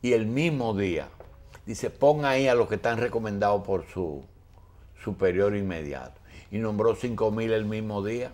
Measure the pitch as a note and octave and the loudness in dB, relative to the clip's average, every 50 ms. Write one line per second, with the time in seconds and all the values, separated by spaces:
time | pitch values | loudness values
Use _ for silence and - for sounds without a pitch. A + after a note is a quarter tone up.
0 | - B2 B2 A2+ A2 G#2+ A#2 C3+ D#3 E3+ D#3 C#3 B2 A2+ G#2+ G2 G2+ F#2+ E2+ D#2 | 2 4 4 4 4 2 0 2 2 2 0 0 0 0 0 0 0 0 0 -2
1 | C#2 C#2 - - - - - - - - - - - - A2+ G2+ - A#2 - - | -4 -8 -14 -20 -20 -20 -20 -20 -20 -20 -20 -20 -12 -12 -10 -6 -6 -6 -2 2
2 | - C#3+ D3+ D3+ D3 C#3 C3 C3 C3+ C3+ B2 A#2+ A2+ F#2+ G#2+ G2+ - A#2+ A#2 A2+ | 4 4 4 4 2 2 2 2 4 4 4 4 4 2 0 -2 0 -2 0 0
3 | A#2+ A#2+ G2+ A#2 A2 G#2+ G2+ G2+ G2+ G2+ G#2 G2+ F#2+ - G2+ F#2 D2+ - - - | -2 -2 -2 -2 -4 -2 -2 2 2 2 2 2 0 0 -2 -2 -2 -4 -6 -6
4 | F#2 E2 D2 C#2 C#2 - - - - - - - - - - - - - - - | -4 -4 -6 -8 -12 -16 -20 -20 -20 -20 -20 -20 -20 -20 -20 -20 -20 -20 -20 -10
5 | - - G2+ - G2 F#2 F2+ F#2 G2+ G2+ G#2 G2+ G2+ F#2+ F2+ E2 D#2 C#2+ C#2 C2 | -8 -8 -4 0 2 2 4 4 2 2 2 0 -2 -2 -4 -4 -6 -6 -8 -8
6 | B1+ B1 - - - - - - - - G2 G#2 A2+ A2 G#2 G#2 G#2+ A#2 A2 - | -10 -12 -18 -20 -20 -20 -20 -20 -18 -8 -6 -4 -2 -2 0 2 4 4 2 2
7 | - B2 A#2 G2+ G#2+ A2 G#2 A2 A2+ A2+ A2+ A2 G#2+ G#2 G#2+ A2 A2 G#2+ G#2+ G2+ | -2 -4 -2 0 0 0 2 0 0 0 0 0 0 0 -4 -4 -4 -4 -4 -4
8 | G2 G#2 A2+ A#2+ B2 B2+ | -2 -2 -4 -4 -6 -8